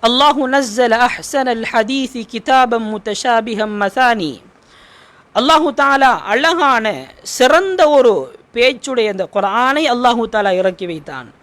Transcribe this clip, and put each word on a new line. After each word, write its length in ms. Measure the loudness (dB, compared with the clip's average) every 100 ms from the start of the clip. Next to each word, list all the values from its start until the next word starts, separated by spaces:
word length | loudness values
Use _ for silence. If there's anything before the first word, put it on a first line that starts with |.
"அல்லாஹு 440 | 0 2 2 2 0
நஸ்ஸல 600 | -2 -2 -2 0 2 0
அஹ்ஸனல் 580 | -2 -6 -4 -2 -4 -4
ஹதீஸி 520 | -2 -2 -2 -4 -8 -10
கிதாபம் 640 | -10 0 2 2 0 -4
முத்தஷாபிஹம் 800 | -8 -8 -6 0 0 0 -4 -4 -2
மசானி." 600 | -4 2 2 2 -4 -8 -18 _ _ _ -20 -20 -20 _ _
அல்லாஹு 360 | -4 2 2 2 0
தஆலா 440 | 0 4 2 2
அழகான 960 | 0 0 0 0 2 2 0 -6 -10 -18
சிறந்த 640 | -14 0 4 4 2 2 4
ஒரு 500 | 6 4 2 -2 -14 _
பேச்சுடைய 560 | 0 0 0 -6 -2 -2
இந்த 180 | -2 -4
குர்ஆனை 580 | -2 -2 0 0 0 0
அல்லாஹு 300 | 0 0 0 -2
தஆலா 200 | -2 0
இறக்கி 340 | 0 -2 -4 -10
வைத்தான். 460 | -10 -12 -16 -16 _